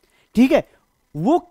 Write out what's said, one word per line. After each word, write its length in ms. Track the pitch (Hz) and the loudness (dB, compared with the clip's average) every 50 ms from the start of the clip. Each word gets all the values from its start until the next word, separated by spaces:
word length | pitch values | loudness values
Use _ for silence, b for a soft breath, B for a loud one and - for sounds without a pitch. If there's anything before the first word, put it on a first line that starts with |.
| _ _ _ _ _ _ - 214 | _ _ _ _ _ _ -2 0
ठीक 140 | 254 262 311 | 2 2 2
है, 140 | 247 - _ _ _ _ _ _ _ _ _ - | 0 -2 _ _ _ _ _ _ _ _ _ -12
वो 240 | 147 165 247 330 349 349 _ | -6 -4 -2 -2 -2 -4 _